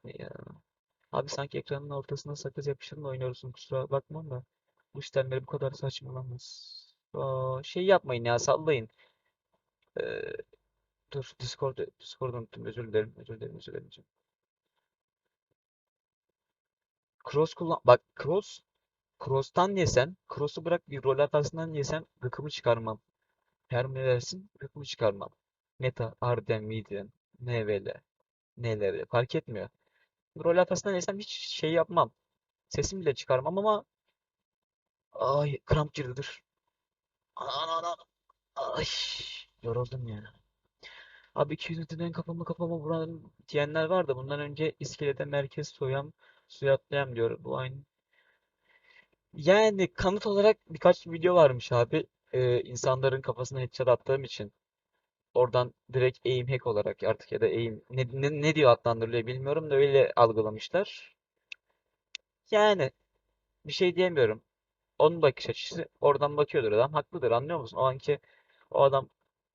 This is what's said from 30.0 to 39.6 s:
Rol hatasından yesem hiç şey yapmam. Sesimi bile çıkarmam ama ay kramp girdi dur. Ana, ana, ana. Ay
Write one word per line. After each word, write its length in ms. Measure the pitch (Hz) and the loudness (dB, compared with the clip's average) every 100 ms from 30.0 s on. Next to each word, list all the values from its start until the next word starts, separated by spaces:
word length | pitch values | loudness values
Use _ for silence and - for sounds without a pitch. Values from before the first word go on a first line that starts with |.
| _ _ _ 160 | _ _ _ -4
Rol 200 | 160 175 | 2 4
hatasından 380 | 180 180 208 180 | 4 2 -2 -2
yesem 240 | 175 196 | -4 -6
hiç 120 | 208 | -8
şey 400 | - - - 156 | -10 -10 -4 0
yapmam. 400 | 165 160 160 127 _ _ _ _ _ - | 2 2 2 0 _ _ _ _ _ -10
Sesimi 320 | - 143 190 | -4 -4 -2
bile 120 | 160 | -2
çıkarmam 440 | 131 - 127 143 190 | -2 0 0 0 0
ama 280 | 214 208 - _ _ _ _ _ _ _ _ _ _ _ _ | 2 0 -2 _ _ _ _ _ _ _ _ _ _ _ _
ay 460 | - 123 143 147 139 | -4 0 0 0 -4
kramp 360 | - 151 151 | -2 0 0
girdi 240 | - 127 127 | -4 -8 -8
dur. 260 | 139 - _ _ _ _ _ _ _ _ _ - | -10 -14 _ _ _ _ _ _ _ _ _ -14
Ana, 160 | 135 | -8
ana, 360 | 131 165 165 170 | -6 -4 -4 -4
ana. 80 | - _ _ _ _ _ - | -8 _ _ _ _ _ -8
Ay 300 | - - - - - - - - - _ | -6 -4 -4 -4 -6 -8 -10 -14 -18 _